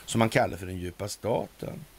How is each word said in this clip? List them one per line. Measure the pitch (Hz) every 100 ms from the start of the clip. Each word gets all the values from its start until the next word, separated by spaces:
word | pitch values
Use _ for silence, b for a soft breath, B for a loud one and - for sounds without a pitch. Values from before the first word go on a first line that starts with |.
| -
som | 120
man | 113
kallar | 135 104 95
för | 90
den | 92
djupa | 90 - 101
staten. | - 104 127 - - - - 156